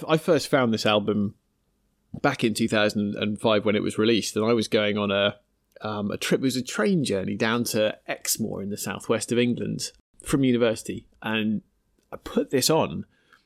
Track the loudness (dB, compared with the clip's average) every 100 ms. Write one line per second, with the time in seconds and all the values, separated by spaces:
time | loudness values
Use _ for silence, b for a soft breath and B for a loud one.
0 | 4 2 4 2 2 2 4 2 2 2
1 | 2 0 -2 -6 _ _ _ _ _ _
2 | _ -2 -2 2 0 0 0 2 2 0
3 | -2 -2 -4 0 2 2 2 0 0 0
4 | 2 2 0 -2 2 2 2 2 2 0
5 | 0 2 2 -2 _ _ _ -12 -8 -6
6 | -4 -4 -2 0 0 -2 -4 -2 0 2
7 | 0 -2 -2 -2 0 0 0 0 0 -2
8 | -10 -8 -4 -4 -4 -6 -8 -8 -8 -6
9 | -2 -2 0 0 0 0 -4 -6 -8 -14
10 | _ _ -2 2 4 4 2 0 -6 -10
11 | -14 _ -4 -2 0 -2 -6 _ _ _
12 | _ -16 -6 -4 0 0 2 2 0 -4
13 | -10 b b b